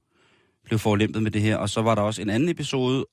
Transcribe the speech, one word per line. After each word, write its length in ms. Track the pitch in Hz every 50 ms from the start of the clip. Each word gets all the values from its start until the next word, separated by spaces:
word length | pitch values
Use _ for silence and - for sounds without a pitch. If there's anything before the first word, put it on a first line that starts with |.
| _ _ _ _ _ _ _ _ _ _ _ _ _
blev 160 | - 117 107
forulempet 440 | - 110 104 101 107 104 - 110 110
med 80 | 107
det 100 | 104 107
her. 160 | 104 110 107 -
Og 120 | - 104
så 120 | - 113
var 140 | 110 113 113
der 60 | 104
også 200 | 104 107 110 -
en 80 | 92 104
anden 200 | 101 113 147 175
episode, 560 | 165 - 151 135 - 135 127 127 131 135 - -